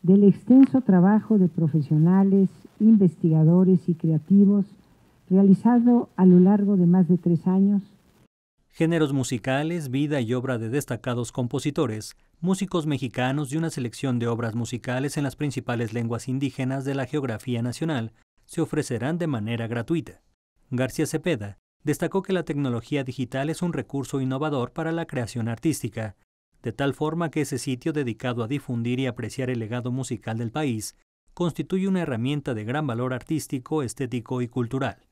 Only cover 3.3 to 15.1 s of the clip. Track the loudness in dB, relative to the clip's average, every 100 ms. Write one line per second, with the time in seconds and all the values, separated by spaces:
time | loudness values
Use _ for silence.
3.3 | 4 6 6 6 4 2 -2 0 -2 4
4.3 | 6 6 4 -2 -8 _ _ _ _ _
5.3 | 4 6 6 6 4 4 2 0 4 6
6.3 | 8 6 4 2 2 4 4 4 2 2
7.3 | 0 0 2 2 2 -4 _ _ _ _
8.3 | _ _ _ _ _ 0 2 0 0 -2
9.3 | -4 -2 -2 -2 -6 -4 -4 -2 -2 -2
10.3 | -4 -2 -4 -4 -6 -6 -8 -4 -6 -6
11.3 | -6 -4 -4 -4 -2 -4 -4 -12 -20 _
12.3 | _ -4 -2 -2 -4 -2 -4 -4 -4 -4
13.3 | -4 -4 -4 -4 -6 -8 -6 -4 -2 -2
14.3 | -4 -4 -6 -6 -8 -6 -4 -4